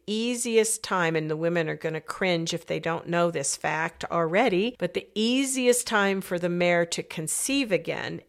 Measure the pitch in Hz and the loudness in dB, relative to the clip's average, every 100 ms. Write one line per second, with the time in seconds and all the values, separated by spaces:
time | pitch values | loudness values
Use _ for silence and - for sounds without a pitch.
0 | - 214 233 240 240 226 220 - - 185 | -4 -2 0 -2 2 4 4 0 -2 0
1 | 165 160 156 156 165 170 156 151 165 160 | 2 2 0 0 0 2 0 -2 -4 -6
2 | - - 190 170 165 165 - 160 165 165 | -8 -2 0 0 0 -4 -4 -4 -2 -4
3 | - 175 175 165 139 - - 156 170 - | -2 2 2 0 -4 -2 -2 -2 -4 -6
4 | - 170 165 185 254 185 226 - 180 202 | -4 0 2 2 2 2 0 -2 -6 -6
5 | - 208 220 254 269 262 247 240 - 220 | -6 -2 0 2 0 2 4 4 2 2
6 | 196 196 190 175 180 175 175 175 170 - | 2 0 -2 -2 -2 2 4 4 2 -2
7 | - - 160 - - 277 240 170 160 147 | -8 -8 -6 -4 0 0 2 0 0 -6
8 | - 165 | -6 -8